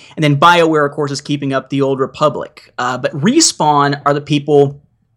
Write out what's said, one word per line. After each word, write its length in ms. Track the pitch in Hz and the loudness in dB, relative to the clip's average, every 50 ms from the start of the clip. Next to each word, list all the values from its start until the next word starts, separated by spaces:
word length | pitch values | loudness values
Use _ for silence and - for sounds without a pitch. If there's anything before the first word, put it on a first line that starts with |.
| - - - | -20 -16 -6
And 80 | - 156 | -2 0
then 160 | 147 143 139 | 0 2 4
BioWare, 460 | 170 170 175 175 165 165 160 151 143 | 4 4 4 4 4 2 2 0 0
of 60 | 139 | -2
course, 180 | 143 - 147 139 | -4 -4 -6 -6
is 120 | 139 139 | -6 -8
keeping 320 | - - 147 143 143 135 135 | -8 -6 -6 -6 -4 -4 -4
up 180 | 131 131 - | -4 -6 -4
the 100 | 143 139 | -4 -2
Old 180 | 139 135 135 127 | 0 0 0 -2
Republic. 720 | 131 123 - - 151 147 - - - - _ - - _ _ | -4 -4 -4 -2 -2 -2 -2 -4 -10 -14 _ -20 -20 _ _
Uh, 220 | - 123 127 127 127 | -8 -6 -6 -4 -4
but 120 | 127 - - | -6 -6 -4
Respawn 880 | 143 139 220 269 330 311 - - - 160 151 147 143 139 143 143 143 - | -2 -2 0 2 2 2 0 0 0 0 0 2 2 2 0 -2 -2 -2
are 80 | 147 143 | -2 -2
the 80 | 147 | -2
people 600 | 143 143 151 143 143 151 147 143 143 139 139 - _ _ _ _ _ _ _ | -2 -4 -4 -2 0 2 2 4 4 2 0 -8 _ _ _ _ _ _ _